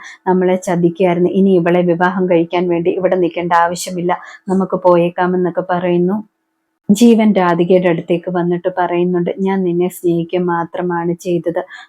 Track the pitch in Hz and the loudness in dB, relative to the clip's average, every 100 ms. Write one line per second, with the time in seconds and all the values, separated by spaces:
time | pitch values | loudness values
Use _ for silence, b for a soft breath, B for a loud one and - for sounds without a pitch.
0 | B B 190 180 185 185 190 175 170 - | B B -2 2 2 0 -2 0 0 0
1 | 185 175 175 196 196 185 170 180 175 170 | 0 2 0 2 2 4 2 2 2 2
2 | 180 185 185 170 170 175 180 170 170 185 | 0 0 0 0 0 -2 -2 -2 -2 -2
3 | 180 185 170 175 175 170 170 175 - 180 | 0 0 -2 -2 -2 0 0 -2 -8 -6
4 | 175 175 B B - 185 180 180 180 175 | -4 -4 B B -4 -2 0 0 2 4
5 | 170 175 180 180 180 175 175 175 180 175 | 2 0 -2 0 -2 -2 -4 -2 0 0
6 | 180 208 - _ _ _ _ _ - 208 | 0 -2 -8 _ _ _ _ _ 0 4
7 | 233 226 220 185 175 170 175 185 180 165 | 6 6 4 2 2 2 4 4 2 0
8 | - 170 180 180 175 175 180 180 175 175 | -2 -4 -2 -4 -2 -2 -4 -2 -2 0
9 | 180 180 175 - 190 190 180 175 180 - | 0 0 -2 -4 -2 -2 0 0 -2 -2
10 | 175 170 170 180 180 170 170 - 180 170 | -2 -2 -2 -4 -2 -4 -4 -6 -6 -4
11 | 170 170 185 175 170 180 185 B | -4 -6 -4 -4 -2 -6 -6 B